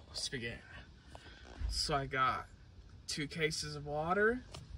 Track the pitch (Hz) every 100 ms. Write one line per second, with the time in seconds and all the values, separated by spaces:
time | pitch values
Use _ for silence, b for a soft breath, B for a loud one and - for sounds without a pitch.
0 | - - - 131 117 113 - - - -
1 | B B B B B B - - - 143
2 | 135 135 131 - - - - - - -
3 | - - 143 170 156 160 151 147 147 147
4 | 165 190 214 247 - - -